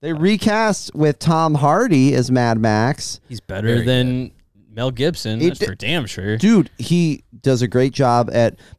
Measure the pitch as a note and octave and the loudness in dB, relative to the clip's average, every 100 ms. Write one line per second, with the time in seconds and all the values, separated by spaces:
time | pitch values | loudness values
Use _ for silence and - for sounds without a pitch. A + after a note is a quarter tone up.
0 | D3+ D#3 F3 G#3+ A3 G#3 A3 G3 - - | -8 -2 0 2 0 0 0 -2 -6 0
1 | D3+ C#3+ E3 D#3+ D#3+ D3+ C#3+ E3 B3 D3 | 0 0 0 2 2 2 2 2 2 4
2 | C3+ B2+ B2 B2+ A#2+ A2+ A2 G#2+ A#2+ - | 4 2 2 2 2 2 2 2 0 -2
3 | - - _ A2+ - F#2+ A2 A#2 A#2 B2+ | -8 -14 _ -18 -12 -6 -2 0 0 0
4 | B2+ B2+ B2+ - _ _ _ A2 B2+ A#2+ | 0 -4 -6 -14 _ _ _ -8 -6 -4
5 | D3 - A2 A2 E3 E3+ - F#2+ G#2 E3+ | -4 -4 -6 -2 -2 -2 -6 -6 -4 -4
6 | A2 - F#2+ A2 G3 A3+ C#3 - A#2 F3 | -4 -8 -4 0 4 4 2 -4 -2 0
7 | E3 C#3+ - A2 C3+ B2+ A#2+ B2 C3 B2 | 0 -4 -10 -6 -2 0 0 0 0 0
8 | C3 A#2+ A#2+ A#2+ A#2 - - | 2 2 0 0 0 -2 -12